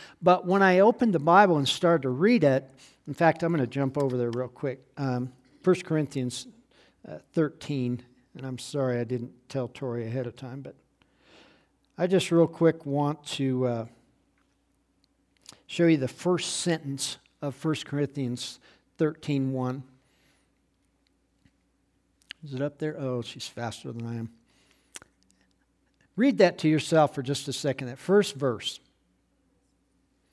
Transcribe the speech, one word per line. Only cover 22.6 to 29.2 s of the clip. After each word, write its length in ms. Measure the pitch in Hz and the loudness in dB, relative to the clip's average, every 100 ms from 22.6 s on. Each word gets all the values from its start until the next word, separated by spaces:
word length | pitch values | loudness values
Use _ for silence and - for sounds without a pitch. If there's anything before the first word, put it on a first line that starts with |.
up 160 | 143 143 | -6 -6
there? 180 | 151 151 | -8 -6
Oh, 240 | 135 123 | -6 -6
she's 240 | 117 131 - | -6 -12 -14
faster 440 | - 117 - 131 | -8 -8 -8 -12
than 140 | 117 117 | -10 -8
I 100 | 117 | -8
am. 140 | 113 _ _ _ _ _ _ - - _ _ _ _ _ _ _ _ _ _ - | -10 _ _ _ _ _ _ -20 -20 _ _ _ _ _ _ _ _ _ _ 0
Read 240 | 269 202 | 2 6
that 180 | 180 175 | 4 4
to 80 | 156 | 2
yourself 460 | 156 - 160 143 | 2 4 4 4
for 80 | - | 2
just 260 | 123 - - | -6 -6 -6
a 60 | |
second, 340 | 127 147 127 127 | -6 -4 -4 -8
that 120 | 131 | -8
first 360 | - 202 196 135 | 2 4 4 0
verse. 440 | 139 110 - - _ _ _ _ | -2 -2 -6 -12 _ _ _ _